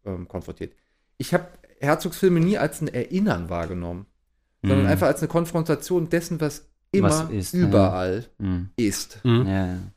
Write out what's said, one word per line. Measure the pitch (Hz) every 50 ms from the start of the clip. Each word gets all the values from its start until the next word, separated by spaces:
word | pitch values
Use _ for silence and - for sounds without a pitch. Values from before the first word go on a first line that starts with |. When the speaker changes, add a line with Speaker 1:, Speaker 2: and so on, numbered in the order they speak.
| _
Speaker 1:
ähm, | 104 95 90 90
konfrontiert. | - - 92 80 - 82 _ - - _ _ _ _ _ _ _ _ _ _
Ich | 127 - 175
hab | 170 170 - - - - _ _ _
Herzogs | - 143 151 147 - 180 -
Filme | - 196 190 175 165
nie | 165 180 208
als | - 139 156 - -
ein | 160
Erinnern | - - 123 117 - 175 185 208 208 123 85 87 82
wahrgenommen, | 87 85 85 82 90 87 87 85 87 90 101 _ _ _ _ _ _ _ _ _ _ _ -
sondern | 98 98 98 95
Speaker 2:
Mhm. |
Speaker 1:
einfach | 92 - 95 -
als | - 147 -
eine | 165
Konfrontation | 151 - 170 170 165 - 170 160 165 151 143 - - 185 175 165 -
dessen, | 165 170 170 - 170 151
was | 156 147 143 - - _ _ _ _ _
immer | - 196 180 -
Speaker 2:
Was | 151 156 160 165
ist, | - 101 90 - -
ja. | 180
Speaker 1:
überall | 175 - - 107 95 90 82 92 92 92 92 110 123 - _ _
Speaker 2:
Mhm. | 107 95 90 87 90 95 -
Speaker 1:
ist. | - 117 101 95 - - - - - -
Speaker 3:
Mhm. | 127 117 120 -
Speaker 2:
Ja, | 95 95 95 95
ja. | 92 90 90 95 98 -